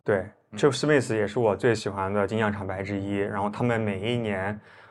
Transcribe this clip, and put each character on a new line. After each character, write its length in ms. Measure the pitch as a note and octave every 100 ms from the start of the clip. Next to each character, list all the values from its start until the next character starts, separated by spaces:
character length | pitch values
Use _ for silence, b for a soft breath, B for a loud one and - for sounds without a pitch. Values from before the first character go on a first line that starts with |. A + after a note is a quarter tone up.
对， 220 | - G2+ F#2 _ _ G#2
Trip 160 | D3
Smith 420 | B2+ D3+ D3 B2+
也 140 | A2+ G2+
是 100 | A#2
我 180 | A2+ F#2+
最 200 | B2+ A2
喜 120 | G#2+
欢 240 | G2 F#2+
的 140 | G2+ G2
精 120 | A2
酿 140 | G#2+
厂 140 | G#2 G2
牌 160 | F#2+
之 180 | G2 G2+
一， 180 | G2+ G2+
然 240 | G2+ G#2+
后 80 | G2+
他 120 | G#2
们 180 | A#2+ A#2
每 200 | G#2+ G2
一 160 | G#2 A#2+
年 420 | A2+ G2 G2 G#2+ B B B